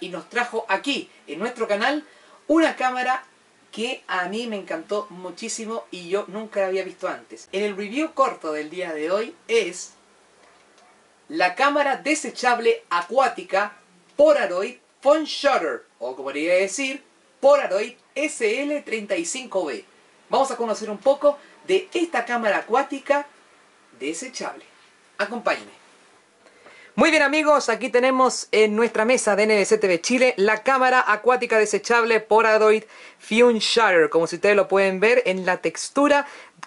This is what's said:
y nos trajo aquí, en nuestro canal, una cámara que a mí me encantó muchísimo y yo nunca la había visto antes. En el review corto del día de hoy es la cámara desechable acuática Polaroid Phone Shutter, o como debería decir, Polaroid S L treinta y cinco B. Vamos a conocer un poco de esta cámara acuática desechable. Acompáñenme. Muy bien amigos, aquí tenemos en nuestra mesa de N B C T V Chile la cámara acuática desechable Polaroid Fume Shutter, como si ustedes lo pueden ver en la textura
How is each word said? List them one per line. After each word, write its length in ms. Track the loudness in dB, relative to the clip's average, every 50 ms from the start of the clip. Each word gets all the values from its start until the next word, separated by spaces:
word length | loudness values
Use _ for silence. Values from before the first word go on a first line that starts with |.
y 80 | -12 -12
nos 180 | -12 -12 -14 -6
trajo 380 | -4 -4 -4 -2 -4 -8 -4 -4
aquí, 420 | -4 -4 -2 -4 -6 -6 -8 -12 _ _ _
en 140 | -14 -10 -8
nuestro 300 | -8 -8 -6 -6 -4 -2
canal, 360 | -2 0 0 -2 -2 -4 -6 -12 _ -20 _ _ -20 _ _ 0
una 280 | 2 4 4 2 0
cámara 480 | -2 -2 -2 -2 -2 -2 -2 -2 -4 -6 _ _ _ _ _ _ _ _ _
que 320 | -8 -8 -6 -6 -6 -10 _ -6
a 200 | -6 -4 -4 -4
mí 180 | -6 -8 -8 -8
me 100 | -8 -10
encantó 500 | -8 -8 -10 -10 -6 -6 -6 -6 -6 -8
muchísimo 760 | -14 -14 -14 -14 -12 -12 -10 -10 -10 -10 -8 -8 -10 -10 -10 -12
y 200 | -16 -16 -8 -4
yo 160 | -4 -4 -4 -6
nunca 320 | -10 -12 -12 -8 -4 -4
la 80 | -2 -2
había 160 | -2 -4 -6
visto 240 | -6 -10 -10 -8 -8
antes. 400 | -8 -10 -14 _ -20 -20 -18 _ -6
En 100 | -4 -4
el 140 | -4 -4 -6
review 340 | -10 -8 -4 -4 -6 -4 0
corto 380 | 0 0 0 0 -6 -8 -8
del 180 | -8 -8 -8 -10
día 240 | -10 -10 -8 -8 -6
de 160 | -6 -4 -2
hoy 240 | -2 -2 -4 -6 -10 _ _ -2
es 460 | 0 0 0 -2 -8 -12 -16 -18 -20 _ _ _ _ _ _ _ _ _ _ _ _ _ _ _ _ _ _ _ _ _ _ _ _ _ _ _
la 260 | -4 -2 -2 -2 0
cámara 400 | 0 0 0 2 2 0 0 -2
desechable 880 | -2 -2 -4 -4 -2 -4 -10 -10 -4 0 0 0 2 2 0 0 0 -4 _
acuática 880 | -4 -4 -4 -2 0 0 2 0 -2 -6 -8 -4 -2 -2 -2 -2 -6 -16 _ _ _ _ _ _ _ 4
Polaroid 580 | 6 6 6 4 2 -2 -2 -4 -4 -6 -8 -14 _ _ _ _
Phone 240 | 2 2 4 4 2
Shutter, 600 | -4 -8 -2 0 2 2 2 0 -2 -6 -6 -10 _ _ _
o 140 | -10 -10 -10
como 200 | -8 -10 -8 -6
debería 220 | -4 0 2 2
decir, 460 | 2 2 0 -2 -6 -6 -6 -6 -10 -14 _ _ _ _ _ _ _
Polaroid 540 | 4 6 6 6 4 -2 -2 -4 -4 -6 -10 _ _ _ _
S 460 | -6 -6 -6 -4 -2 -2 -2 0 -2 -2
L 180 | -4 -4 -6
treinta 340 | -6 -6 -8 -8 -6 -6 -6
y 80 | -4 -4
cinco 400 | -6 -8 -10 -10 -6 -4 -4 -4
B. 220 | -4 -6 -10 -12 _ _ _ _ _ _ _ _ _
Vamos 240 | 0 0 0 0
a 60 | -2 -6
conocer 320 | -4 -4 -4 -6 -6 -10
un 80 | -10 -2
poco 400 | 0 0 0 4 2 0 0 0 -8 -20 -20 _ _
de 220 | -2 0 0 0 -2 -4
esta 320 | -4 -4 -2 -2 -6 -4
cámara 320 | -2 -4 -2 0 0 0 -2
acuática 680 | -2 0 0 0 0 -2 -6 -10 -2 -2 -2 -2 -2 -6 _ _ _ _ _ _ _ _ _ _ _ _ _ _
desechable. 680 | -8 -8 -8 -8 -12 -14 -12 -10 -10 -10 -10 -12 -20 -20 _ _ _ _ _ _ _ _ _ -8
Acompáñenme. 600 | -6 -6 -6 -4 -4 -4 -4 -4 -6 -16 -20 -20 _ _ _ _ _ _ _ _ _ _ _ _ _ -20 _ _ _ -20 -20 -20 -20 -10 _
Muy 160 | 2 4 4
bien 120 | 6 4 4
amigos, 460 | 2 2 2 4 4 4 2 2 0
aquí 180 | -2 -2 -4 0
tenemos 640 | 0 2 2 4 4 4 2 2 2 -2 -6 -2
en 240 | 2 2 4 4 4
nuestra 300 | 0 0 0 0 0 2
mesa 320 | 2 2 2 2 0 2 2
de 60 | 2
N 120 | 2 4
B 80 | 2 4
C 140 | 2 2 2
T 100 | 2 0
V 140 | 0 0
Chile 320 | 0 0 2 2 2 2 2
la 280 | 2 2 2 2 2 2
cámara 380 | 0 2 4 4 4 4 2 2 2
acuática 500 | 0 2 2 2 2 2 0 0 2 2
desechable 600 | 2 2 0 -4 0 0 0 2 2 2 0 0
Polaroid 640 | 2 4 4 4 6 4 4 4 6 4 4 2 0 -6 -18 -20 -20 -20 -20 _
Fume 400 | -8 -2 4 4 6 6 4 2
Shutter, 500 | 0 0 2 2 4 4 6 4 4 4
como 180 | 4 0 0 0
si 80 | -2
ustedes 220 | 0 2 4 4 4
lo 100 | 4 4
pueden 320 | 2 2 2 2 2 2
ver 240 | 2 4 4 2 2
en 200 | 0 -2 -2 -2
la 120 | -2 -2 0
textura 680 | -2 -4 -4 -4 -10 -4 0 2 4 4 4 2 0 -2 -10 -18 -20 -20 _ _ -2